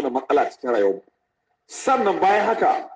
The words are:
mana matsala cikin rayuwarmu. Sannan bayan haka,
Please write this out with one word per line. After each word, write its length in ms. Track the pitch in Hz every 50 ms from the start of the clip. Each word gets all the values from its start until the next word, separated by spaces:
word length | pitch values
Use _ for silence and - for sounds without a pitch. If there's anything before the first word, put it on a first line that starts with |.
mana 100 | 147 135
matsala 400 | 123 131 - - 143 147 120 -
cikin 200 | - - - 127 120
rayuwarmu. 300 | 110 101 98 98 95 - _ _ _ _ _ _ _ _ _ _ _ _ _
Sannan 500 | - - - 262 269 247 226 202 185 156
bayan 260 | 180 190 202 208 -
haka, 440 | 226 226 - 190 - - - - - -